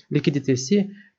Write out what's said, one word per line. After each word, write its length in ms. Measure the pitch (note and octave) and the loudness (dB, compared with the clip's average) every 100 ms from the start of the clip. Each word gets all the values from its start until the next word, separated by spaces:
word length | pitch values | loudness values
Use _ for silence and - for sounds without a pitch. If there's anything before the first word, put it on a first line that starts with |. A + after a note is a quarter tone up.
| _ | _
likiditesi 800 | D3 D#3+ C#3+ C3+ B2+ - G3+ G3 - - | -2 0 0 0 -2 0 0 0 -8 -20